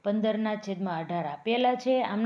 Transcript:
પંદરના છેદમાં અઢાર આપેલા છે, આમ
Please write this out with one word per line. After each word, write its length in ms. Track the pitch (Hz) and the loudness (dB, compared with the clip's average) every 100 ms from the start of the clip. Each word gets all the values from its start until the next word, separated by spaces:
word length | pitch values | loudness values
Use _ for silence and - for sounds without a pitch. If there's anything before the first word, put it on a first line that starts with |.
પંદરના 580 | 202 214 220 214 214 208 202 | -2 0 2 0 0 -2 -4
છેદમાં 360 | 180 190 165 | -4 -2 -2
અઢાર 240 | 165 175 151 | -2 -2 -4
આપેલા 520 | 147 220 240 247 247 | -4 0 2 2 2
છે, 120 | 254 254 | 2 2
આમ 180 | 240 208 | 2 0